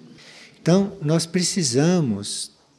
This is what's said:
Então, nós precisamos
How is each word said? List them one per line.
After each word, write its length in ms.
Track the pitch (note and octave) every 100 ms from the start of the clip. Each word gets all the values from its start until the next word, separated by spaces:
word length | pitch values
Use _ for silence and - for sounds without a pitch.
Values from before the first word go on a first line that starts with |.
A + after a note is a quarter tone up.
| - - - - - -
Então, 360 | - F#3 G3 -
nós 240 | D3 E3 E3
precisamos 1300 | F3+ F3 - D3 A#2+ D#3 F3+ C#3+ G2+ G2+ - - _ _